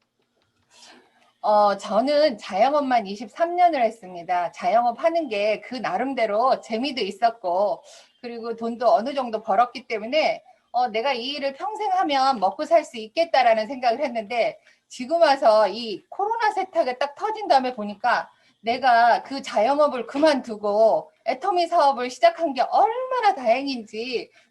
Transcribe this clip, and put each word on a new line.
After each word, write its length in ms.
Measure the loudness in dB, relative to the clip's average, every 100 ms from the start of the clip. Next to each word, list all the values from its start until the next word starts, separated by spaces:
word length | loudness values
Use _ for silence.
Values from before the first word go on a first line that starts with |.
| _ _ _ _ _ _ _ _ -20 -20 _ _ _ _
어, 340 | 2 4 4 2
저는 640 | -2 0 2 2 2 0
자영업만 680 | -4 2 2 2 0 0 -2
이십삼 480 | -8 -10 -4 -2 4
년을 260 | 2 4
했습니다. 680 | 0 -2 -14 -12 -4 -2 -2
자영업 500 | -4 0 2 2 0
하는 260 | 0 0 -2
게 320 | -2 -2 -2
그 140 | -6
나름대로 840 | -8 -4 -4 -4 -2 -2 2 0 0
재미도 400 | -4 -6 -4 -4
있었고, 800 | -6 -2 -2 -2 -4 0 0 -2 -10 -20 _ _
그리고 340 | -14 -10 -10 -8
돈도 340 | -8 -2 2
어느 240 | 2 2
정도 280 | -4 -4 -6
벌었기 440 | 0 2 2 -4 -8
때문에, 560 | -8 -2 0 0 -2 -10 _ _
어, 160 | -2 -2
내가 240 | -2 -2
이 200 | -2 -6
일을 200 | -6 -6
평생 380 | -6 -8 -6 -2
하면 480 | 0 0 2 0 2
먹고 240 | -2 -2
살 200 | 2 2
수 120 | 2 -8
있겠다라는 720 | -6 -2 0 4 4 2 0
생각을 360 | -2 -2 -2
했는데, 560 | -4 -6 -4 -2 -2 -4 _ _ _
지금 320 | -14 -4 2
와서 480 | 4 4 4 4 4
이 360 | -2 -8 -10 _
코로나 420 | -6 -4 0 -2
세탁이 460 | -2 -2 -2 -2 -2
딱 160 | -6
터진 320 | -4 -6 -4 2
다음에 280 | 2 2
보니까 560 | -4 -10 -4 -2 0 -4 _ _ _
내가 600 | -4 0 4 6 6 2
그 180 | -2 -10
자영업을 640 | -4 0 2 4 2 0 -6
그만두고 1040 | 2 2 2 -4 -6 -2 4 4 4 -2 _ -6
애터미 420 | -4 -2 0 0
사업을 420 | 2 2 2 -4
시작한 420 | 2 2 2 -2
게 80 | -2
얼마나 720 | 0 2 2 0 -4 0 0
다행인지 960 | 0 0 0 -2 -8 -10 -10 -8 -8 -8 _ _